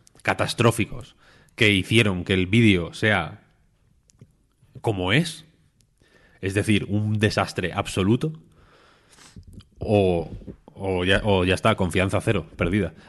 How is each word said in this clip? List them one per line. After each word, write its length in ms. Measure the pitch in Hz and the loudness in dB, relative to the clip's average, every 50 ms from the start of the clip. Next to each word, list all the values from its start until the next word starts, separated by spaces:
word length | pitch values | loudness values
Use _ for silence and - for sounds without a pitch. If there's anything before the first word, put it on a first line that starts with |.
| _ _ _ _ | _ _ _ _
catastróficos 920 | - 95 95 - 104 - - - 113 117 - - 98 - - - - - _ _ _ _ _ _ _ _ _ | -6 -4 -2 -2 -4 -4 -2 0 2 2 2 0 -4 -6 -8 -12 -16 -18 _ _ _ _ _ _ _ _ _
que 160 | - 117 104 | 2 2 4
hicieron 540 | 101 92 - - 110 113 110 104 92 87 82 | 4 2 2 2 4 4 4 4 0 -2 -2
que 100 | - 98 | 0 0
el 120 | 92 92 | 0 2
vídeo 480 | 92 107 120 117 107 92 87 82 78 - | 2 4 4 6 6 4 4 0 -4 -6
sea 480 | - 113 107 104 92 80 - 104 - _ _ _ _ _ _ _ _ _ _ _ _ _ _ _ _ - - _ _ _ _ _ _ _ _ - - | -2 0 0 0 0 -2 -6 -10 -18 _ _ _ _ _ _ _ _ _ _ _ _ _ _ _ _ -20 -20 _ _ _ _ _ _ _ _ -20 -6
como 320 | - 117 104 92 92 92 | -4 -4 -2 -2 0 0
es, 320 | 107 151 175 - - - - _ _ _ _ _ _ _ _ _ _ _ _ _ _ _ _ _ _ _ | 0 0 0 -2 -8 -14 -18 _ _ _ _ _ _ _ _ _ _ _ _ _ _ _ _ _ _ _
es 140 | - 98 95 | -8 -4 -2
decir, 320 | 104 - 110 104 95 - - | -2 0 2 2 0 0 -2
un 300 | 101 107 107 107 110 104 | -2 -2 -2 -2 0 0
desastre 540 | 107 101 - 104 95 - - - 92 82 | 0 0 0 0 -2 -2 -4 -6 -6 -4
absoluto, 600 | - 98 95 - - 104 92 101 120 127 156 156 156 - - _ _ _ _ _ _ _ _ _ _ _ _ _ _ - - - - - - - - - - _ _ - | -4 -6 -6 -4 -4 -2 0 0 0 0 -2 -6 -8 -10 -18 _ _ _ _ _ _ _ _ _ _ _ _ _ _ -20 -20 -20 -20 -20 -20 -20 -20 -20 -20 _ _ -10
o, 520 | - 107 107 101 95 92 87 82 78 - - - - - - - _ | -4 0 2 2 4 2 2 0 -4 -6 -12 -16 -16 -18 -20 -20 _
o 380 | - - - 98 98 92 90 90 | -20 -16 -10 -6 -4 -4 -2 2
ya, 160 | 95 95 95 107 | 2 2 2 2
o 200 | 104 98 92 90 | 2 2 2 2
ya 100 | 95 90 | 2 0
está, 200 | - - 110 104 | 2 2 0 0
confianza 460 | - 95 85 - 92 92 98 107 92 | 0 -2 -2 0 0 0 0 -2 -2
cero, 260 | - 113 104 90 - - - | -2 -2 -2 -2 -6 -8 -6
perdida. 360 | - 90 85 95 107 90 78 - - - | -4 -2 0 0 -2 -2 -4 -6 -14 -16